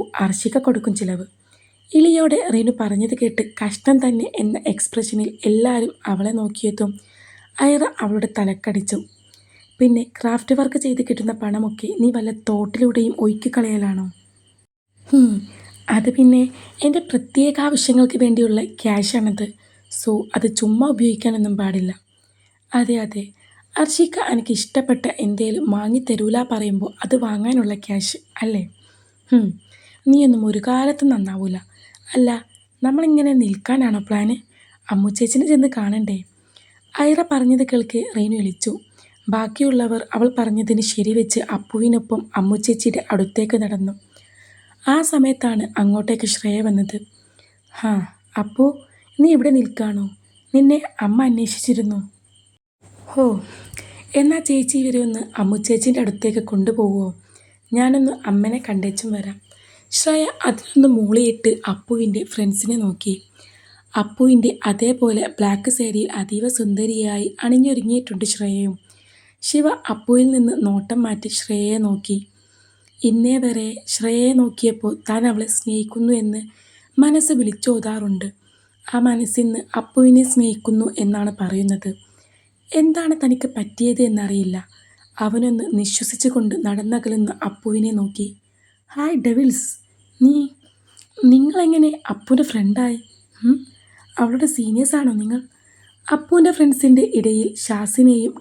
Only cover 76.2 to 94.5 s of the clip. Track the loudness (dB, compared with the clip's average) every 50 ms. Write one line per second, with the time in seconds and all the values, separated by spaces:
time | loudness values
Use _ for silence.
76.2 | 0 -2 -4 -6 -10 -14 -20 _ _ _ _ _ _ _ _ 4 4 4 4 2
77.2 | 2 2 0 0 0 -2 -2 -2 -2 -2 -2 -2 -2 -6 -6 -6 -4 -4 -4 -4
78.2 | -6 -10 -12 _ _ _ _ _ _ _ _ _ _ -6 -2 0 2 2 2 0
79.2 | -2 -2 0 0 0 0 -2 -4 -8 -6 -8 -8 -8 -2 _ 6 6 8 8 8
80.2 | 6 4 2 2 2 2 0 -2 -2 0 0 0 0 -2 -2 -2 -2 -2 0 -2
81.2 | -2 -4 -4 -4 -4 -4 -2 -2 0 0 -2 -2 -4 -8 -10 -10 _ _ _ _
82.2 | _ _ _ _ _ _ _ _ _ _ 0 2 2 2 2 0 0 -2 -2 0
83.2 | 0 0 0 0 -2 -6 -6 -6 -8 -8 -4 -2 0 0 2 2 2 2 2 -2
84.2 | -2 -2 -2 -2 -2 -2 -4 -6 -10 -14 _ _ _ _ _ _ _ _ _ -4
85.2 | -4 -2 0 0 0 0 0 -2 -2 -2 -2 -2 -2 -2 -4 -4 -6 -6 -6 -2
86.2 | -2 0 0 0 0 0 -2 -4 -4 -4 -4 -4 -4 -4 -4 -4 -4 -4 -2 -2
87.2 | -2 -2 -2 -6 -8 -8 -10 -8 _ -4 -2 0 0 0 -2 -2 -4 -4 -4 -8
88.2 | -8 -10 -10 -16 _ _ _ _ _ _ _ _ _ _ -8 -4 -4 -2 -2 0
89.2 | 0 0 2 2 2 2 0 0 -6 -8 -12 -14 _ _ _ _ _ _ _ _
90.2 | 4 4 4 4 0 -2 -6 _ _ _ _ _ _ _ _ -20 -20 _ _ 4
91.2 | 6 8 8 8 6 4 2 2 2 4 4 4 4 2 2 -2 -8 -8 -10 -10
92.2 | -2 0 2 2 2 0 0 0 0 0 2 2 0 -2 -2 -6 -10 _ _ _
93.2 | _ _ _ _ 2 2 2 2 0 -8 _ _ _ _ _ _ _ _ _ -4
94.2 | -2 -2 0 0 -2 -2